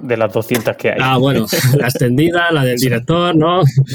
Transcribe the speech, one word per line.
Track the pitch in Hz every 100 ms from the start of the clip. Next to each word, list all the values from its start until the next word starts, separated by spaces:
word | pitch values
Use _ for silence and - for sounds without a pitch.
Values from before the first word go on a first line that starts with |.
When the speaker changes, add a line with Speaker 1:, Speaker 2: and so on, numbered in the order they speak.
Speaker 1:
de | 127 113
las | 107
doscientas | 113 110 120 117 -
que | 117
hay? | 101
Speaker 2:
Ah, | 131 131
bueno, | 135 127 107
<laughs> | - 127 143
la | 123
extendida, | - 123 127 165 175 170
la | 156
del | 127 123
director, | 127 117 120 170 175 165
¿no? | 156 180 147 135 131